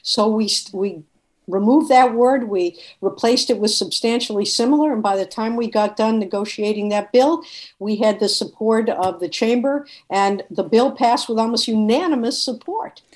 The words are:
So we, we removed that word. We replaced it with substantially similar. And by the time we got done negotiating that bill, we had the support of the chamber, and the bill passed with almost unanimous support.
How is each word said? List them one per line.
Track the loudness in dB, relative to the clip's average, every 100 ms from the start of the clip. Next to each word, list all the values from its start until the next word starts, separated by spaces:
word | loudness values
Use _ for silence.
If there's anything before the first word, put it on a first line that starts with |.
So | -4 0 2
we, | 2 0 -2 -6
we | -4 -4 -6 -16 _ _ _ -6
removed | 0 4 4 6
that | 6 6
word. | 4 2 2 0
We | -2 -2 -6 -18 -6
replaced | -6 -2 0 2 0
it | 0
with | 0
substantially | -2 -4 -4 -2 -2 -2 -4
similar. | -2 0 2 2 2
And | 0
by | 0 -2
the | -4
time | -4 -4 -2
we | -2
got | 0 0 0
done | 0 0
negotiating | -2 -4 -6 -4 -4 -2 -2
that | -2 2
bill, | 4 4 2 -6 -20 -20 -10
we | -4 0
had | 0 2
the | 0
support | -2 -6 -4 0 2 0
of | 0 -2 -2
the | -6
chamber, | -2 0 0 0 -2 -6 -18 -4
and | 0 0 0 -4
the | -6
bill | 2 2 2
passed | 2 2 2 0
with | -2
almost | 0 -2 0
unanimous | 0 2 2 0 -2 -2 -4
support. | -6 -6 -8 -8 -8 -14 _